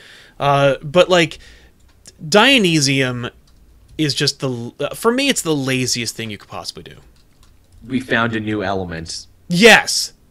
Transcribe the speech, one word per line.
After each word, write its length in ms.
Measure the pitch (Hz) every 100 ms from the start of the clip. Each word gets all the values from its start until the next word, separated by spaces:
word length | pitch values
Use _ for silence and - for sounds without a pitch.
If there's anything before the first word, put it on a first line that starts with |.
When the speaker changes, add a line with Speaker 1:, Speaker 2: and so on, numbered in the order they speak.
| - - - -
Speaker 1:
Uh, 360 | 139 139 139 131
but, 260 | 147 175 165
like, 300 | 180 156 - - - - _ _ _ - - 160
Dionysium 1000 | 202 247 262 180 160 135 135 127 123 120 - _ _ - _ _ -
is 160 | 151
just 260 | - 139 -
the, 320 | 135 120 117 -
uh, 140 | 143
for 160 | - 226
me, 160 | 247 277
it's 140 | -
the 120 | 165
laziest 600 | 147 131 131 123 123 113 -
thing 140 | 110
you 80 | 101
could 120 | -
possibly 320 | 95 - -
do. 140 | 80 - - - _ _ - _ _ - 113
Speaker 2:
We 140 | 127
found 340 | - 120 117
a 60 | 110
new 220 | 107 104
element. 640 | 95 98 90 82 82 - - _ -
Speaker 1:
Yes. 640 | 175 226 175 - - - - _